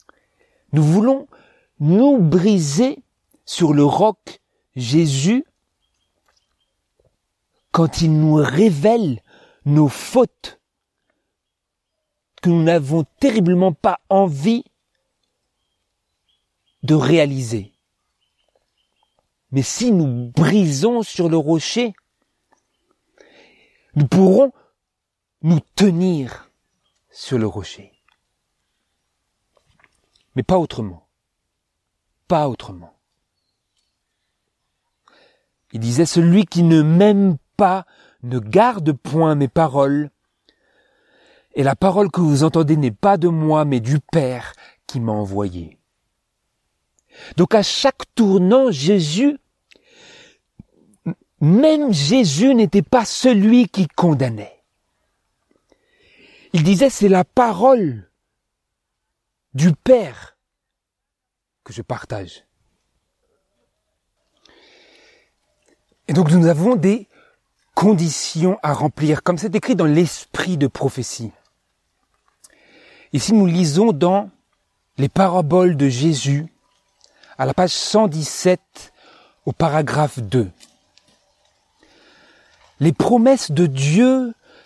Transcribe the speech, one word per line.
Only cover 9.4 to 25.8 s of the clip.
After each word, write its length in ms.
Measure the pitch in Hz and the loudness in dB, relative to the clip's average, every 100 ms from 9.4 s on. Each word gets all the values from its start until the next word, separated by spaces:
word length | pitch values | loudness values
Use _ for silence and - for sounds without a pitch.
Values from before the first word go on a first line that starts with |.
| _ _ 143 | _ _ 0
nos 220 | 151 147 | 2 2
fautes 720 | - - 247 233 _ - - _ _ _ _ _ _ _ _ _ _ _ _ _ _ _ _ _ _ | 0 -4 0 0 _ -20 -20 _ _ _ _ _ _ _ _ _ _ _ _ _ _ _ _ _ _
que 80 | 175 | 0
nous 140 | 170 | 0
n'avons 420 | 160 170 135 165 151 - | 2 0 -2 -4 -4 -2
terriblement 540 | - 220 170 180 190 | -2 0 0 2 0
pas 260 | 147 208 175 - | -2 -4 -4 -2
envie 540 | 196 190 139 175 233 - _ _ _ _ _ _ _ _ _ _ _ _ _ _ _ _ _ _ _ _ _ | 0 0 -2 -2 -4 -6 _ _ _ _ _ _ _ _ _ _ _ _ _ _ _ _ _ _ _ _ _
de 120 | 143 151 | 0 0
réaliser. 800 | 127 165 143 135 117 113 95 _ _ _ _ _ _ _ _ _ _ _ _ _ _ _ _ _ - | 2 2 0 -4 -6 -8 -10 _ _ _ _ _ _ _ _ _ _ _ _ _ _ _ _ _ -8
Mais 100 | 135 | -4
si 300 | - - 240 | -4 -4 0
nous 400 | 190 143 123 120 | 0 0 -4 -6
brisons 720 | 151 151 208 170 135 214 240 | -2 2 2 0 0 -2 -2
sur 260 | 208 - 170 | -6 -4 -2
le 80 | 165 | -2
rocher, 560 | 147 165 - 233 240 - _ _ _ _ _ _ _ _ _ _ _ _ _ _ _ _ _ _ _ 151 | 0 -2 -2 -4 -6 -8 _ _ _ _ _ _ _ _ _ _ _ _ _ _ _ _ _ _ _ -2
nous 120 | 135 | 2
pourrons 440 | 185 190 196 269 - _ _ _ _ _ _ _ _ | 4 4 4 2 -2 _ _ _ _ _ _ _ _
nous 180 | 156 160 - | 0 0 -2
tenir 720 | - | 0